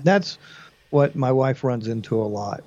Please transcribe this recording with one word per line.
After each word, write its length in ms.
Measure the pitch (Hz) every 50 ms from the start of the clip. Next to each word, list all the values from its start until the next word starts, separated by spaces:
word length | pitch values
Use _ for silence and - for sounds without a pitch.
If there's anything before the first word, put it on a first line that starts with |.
| 139
That's 340 | 170 196 202 190 - - - - - - - - - _ _ _ -
what 260 | - 143 143 143 143
my 160 | - 131 127 131
wife 320 | 131 131 131 131 - -
runs 240 | 131 123 117 110 110
into 340 | 117 113 104 - 120 113 107
a 20 |
lot, 360 | 104 104 104 104 101 101 - -